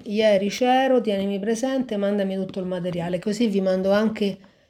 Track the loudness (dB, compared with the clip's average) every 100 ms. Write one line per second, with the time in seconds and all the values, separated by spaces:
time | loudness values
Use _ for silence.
0 | -6 2 4 4 2 0 2 4 4 2
1 | 2 -2 -2 -2 -2 -2 -2 -2 -2 -2
2 | 0 0 -2 -2 -6 -6 -6 -4 -4 -4
3 | -4 -4 -4 0 0 2 0 0 2 2
4 | 2 0 -4 -4 -14 _